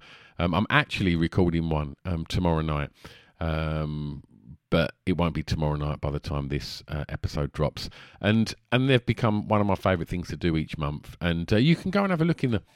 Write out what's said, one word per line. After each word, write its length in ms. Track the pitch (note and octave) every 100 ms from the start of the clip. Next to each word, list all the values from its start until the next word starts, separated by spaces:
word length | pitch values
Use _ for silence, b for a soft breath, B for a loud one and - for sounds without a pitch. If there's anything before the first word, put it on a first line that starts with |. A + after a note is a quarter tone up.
| B B B -
Um, 160 | F2
I'm 140 | E2+ A2
actually 460 | C#3 D3 - G2 E2+
recording 520 | E2 - F2+ E2 E2
one, 280 | D#2 D2 C#2 -
um, 220 | E2 D#2+
tomorrow 340 | - F2+ D#2+
night, 300 | D#2+ D2+ C#2+ B B B B -
um, 800 | E2 D#2 D#2 D#2 D#2 D2+ D2 C#2 - - A#1 - _
but 240 | E2+ D#2 - -
it 100 | E2
won't 160 | E2+
be 80 | D#2
tomorrow 360 | D2+ E2 D2+ D2
night 220 | D2 C#2+
by 120 | C#2+
the 80 | D2
time 300 | - D2 C#2
this, 340 | C#2+ - - -
uh, 180 | D2+ D2
episode 420 | D2+ - D#2 C#2+
drops. 380 | - D2 - - B B B
And, 320 | G2 A2 A2 - _
and 160 | B2 C3
they've 160 | B2+
become 440 | - A#2 A#2 G#2+ -
one 140 | G#2+
of 40 | G#2
my 80 |
favourite 360 | F#2 G2 F#2 D#2
things 180 | F2+ E2+
to 100 | D#2
do 200 | F2 D#2+
each 200 | D#2 -
month. 400 | D2 D2 - -
And, 300 | F2 E2+ E2+
uh, 40 | G#2+
you 200 | C#3+ E3+
can 140 | F#3+
go 140 | G3
and 80 | G3
have 100 | F3
a 40 | E3+
look 180 | D#3
in 80 | C3
the, 100 | A2 b